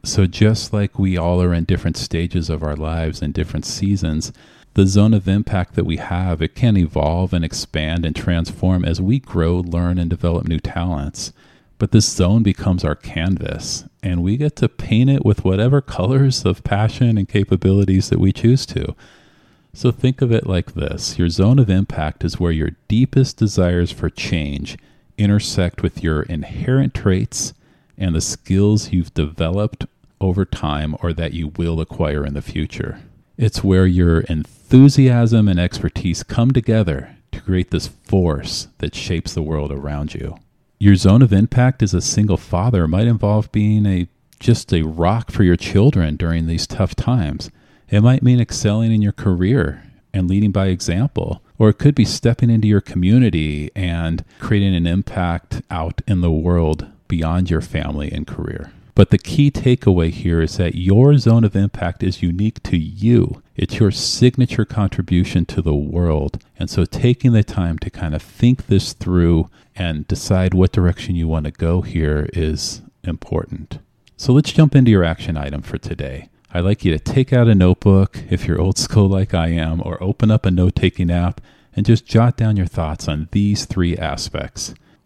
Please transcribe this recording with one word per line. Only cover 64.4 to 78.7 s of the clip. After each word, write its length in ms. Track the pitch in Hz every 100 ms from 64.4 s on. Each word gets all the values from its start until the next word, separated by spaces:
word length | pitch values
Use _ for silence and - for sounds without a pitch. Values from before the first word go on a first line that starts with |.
| 123 - 110
contribution 800 | - 98 - 87 87 92 87 87
to 140 | -
the 140 | 82 73
world. 680 | 73 82 87 78 71 - _ -
And 120 | 92
so 160 | - 85
taking 480 | - 123 131 135
the 100 | 113
time 360 | 101 - 85 80
to 100 | -
kind 240 | - 82
of 80 | 76
think 460 | - - 120 131 -
this 260 | 98 -
through 560 | - - 90 85 82 80 _ _ -
and 320 | 87 78 76
decide 460 | 85 - 92 92
what 180 | 92 92
direction 440 | - 90 85 - 87
you 120 | 82
want 180 | 80 76
to 60 |
go 300 | - 82 90
here 480 | - 85 78 76 76
is 480 | - 78 76 - - - _
important. 760 | 87 80 - 90 - - 82 - - _ _ -
So 180 | -
let's 180 | 127 -
jump 240 | - 151 143
into 160 | 123
your 120 | 101
action 340 | 85 82 - 78
item 260 | 71 71
for 160 | - -
today. 500 | - - 69 65 - _ _
I'd 120 | 87
like 220 | 87 107 98
you 60 |
to 80 | 76
take 340 | - - 131
out 140 | 127 117
a 80 | 101
notebook, 680 | 90 92 104 95 98 - -
if 180 | 92 -
you're 140 | 82
old 160 | 92